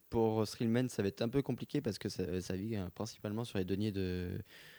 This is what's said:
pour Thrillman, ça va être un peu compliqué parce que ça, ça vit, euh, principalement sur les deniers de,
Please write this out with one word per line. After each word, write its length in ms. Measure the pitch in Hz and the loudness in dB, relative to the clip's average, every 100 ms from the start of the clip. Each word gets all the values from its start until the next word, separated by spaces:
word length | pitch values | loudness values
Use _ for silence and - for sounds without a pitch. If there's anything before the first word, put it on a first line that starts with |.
| - | -2
pour 360 | 117 113 110 107 | 4 4 4 2
Thrillman, 440 | - 117 117 127 | 2 2 4 2
ça 120 | - | 2
va 60 | 98 | 0
être 140 | - | 2
un 80 | 117 | 0
peu 120 | 135 | 0
compliqué 380 | 139 120 - 143 | 0 -2 -2 -2
parce 180 | 123 95 | 0 -2
que 120 | 101 | -4
ça, 320 | - 87 90 | -2 -2 -2
ça 160 | 90 95 | -2 -2
vit, 180 | 107 107 | -2 -2
euh, 140 | 90 | -4
principalement 520 | - 107 - 107 107 117 | -4 -8 -6 -6 -4 -2
sur 140 | 101 | -2
les 60 | 92 | 0
deniers 280 | 98 107 | 2 0
de, 380 | 98 92 90 90 98 - - - | 0 0 0 -2 -4 -8 -14 -20